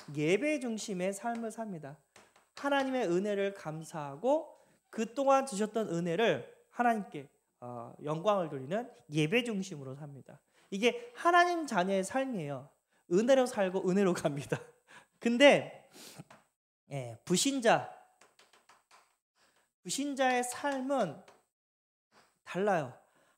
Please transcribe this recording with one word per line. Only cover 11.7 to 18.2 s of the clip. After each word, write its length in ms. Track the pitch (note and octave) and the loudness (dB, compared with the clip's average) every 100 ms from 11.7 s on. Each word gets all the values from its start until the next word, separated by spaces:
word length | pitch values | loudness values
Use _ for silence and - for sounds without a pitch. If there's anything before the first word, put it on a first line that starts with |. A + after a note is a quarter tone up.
| G#3 F#3 G3 | 0 2 0
삶이에요. 640 | F#3 C4 C4+ G#3+ D3 C3+ C#3 _ _ _ - | -2 -4 -4 -4 -6 -8 -12 _ _ _ 0
은혜로 340 | F3+ A#3+ C4+ B3 | 2 6 6 4
살고 420 | G#3+ F#3+ F#3 F#3 | 0 0 0 2
은혜로 260 | F#3+ F#3+ | 4 4
갑니다. 460 | F3 D#3+ C#3+ - C#3+ - _ _ - - _ | 2 0 -2 -4 -6 -6 _ _ -20 -20 _
근데, 680 | A#3 A#3+ C#4+ E3+ C3 - _ - - - - - _ _ _ _ - | 0 6 8 6 2 -14 _ -20 -20 -20 -20 -20 _ _ _ _ -12
예, 280 | C#3 A#2+ A2+ | -10 -10 -10
부신자, 680 | - F3+ C#4 C4+ A3+ D#3 - - - _ | -2 2 2 2 4 4 2 -14 -20 _